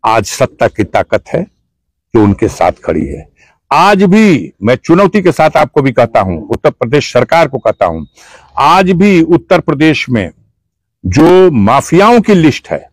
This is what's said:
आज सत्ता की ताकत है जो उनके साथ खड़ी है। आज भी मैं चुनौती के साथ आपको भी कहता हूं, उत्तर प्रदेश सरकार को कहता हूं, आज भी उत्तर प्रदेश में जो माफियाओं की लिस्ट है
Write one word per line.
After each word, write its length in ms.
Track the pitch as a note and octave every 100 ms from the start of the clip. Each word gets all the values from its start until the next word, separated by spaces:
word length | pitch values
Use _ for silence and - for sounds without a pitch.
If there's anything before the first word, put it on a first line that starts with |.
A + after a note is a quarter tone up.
आज 220 | A2+ A2+ G2+
सत्ता 400 | - C3 - A#2
की 160 | - G2+
ताकत 380 | G#2 F2+ G#2+ -
है 160 | - F#3+ _ _ _ _ _ _
जो 100 | A#2
उनके 240 | G2+ G2 G#2+
साथ 220 | - F2 - -
खड़ी 200 | D#2+ C#2
है। 200 | - - _ _ _ _
आज 320 | C#3+ F#3 G3+ G3
भी 480 | G#3 G#3+ D#3 E2+ _
मैं 120 | G2+ C3
चुनौती 440 | - E3 G3 G#3
के 100 | F#3
साथ 260 | - D#3 D#3+
आपको 240 | D3 -
भी 100 | C3+
कहता 280 | B2 A#2+ A#2+
हूं, 160 | F#2+ F2+
उत्तर 260 | G#2+ A2+ A#2+
प्रदेश 400 | - A#2 A2 -
सरकार 340 | B2 A#2+ E3 D#3
को 100 | C3+
कहता 260 | A2+ G#2 F#2
हूं, 200 | E2 D2 _ - - _ -
आज 340 | C#3 F3+ F#3
भी 300 | F3+ G3+ F3+
उत्तर 360 | D#3+ E3+ - F3+
प्रदेश 440 | - C#3+ D#3+ D3 -
में 200 | C3 F2+ - _ _ _ _ _ _
जो 480 | - F#2 D#3+ F#3 F#3
माफियाओं 680 | C3+ G2+ C3+ - E3 G3+ A#3+
की 120 | G#3 G3
लिस्ट 320 | D#3 - -
है 180 | D#2 -